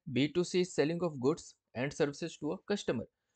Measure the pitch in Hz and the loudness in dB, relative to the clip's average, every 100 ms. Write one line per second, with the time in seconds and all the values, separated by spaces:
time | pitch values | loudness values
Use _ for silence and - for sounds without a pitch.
0 | - 123 151 175 175 185 175 - 147 170 | -2 2 2 2 2 2 2 2 2 2
1 | 175 139 131 170 - - _ 113 143 - | -2 0 0 0 -4 -20 _ -6 -4 0
2 | 143 143 165 - 147 190 - 202 - 131 | 0 0 -8 -6 -6 -6 -4 -4 0 -2
3 | - _ _ | -4 _ _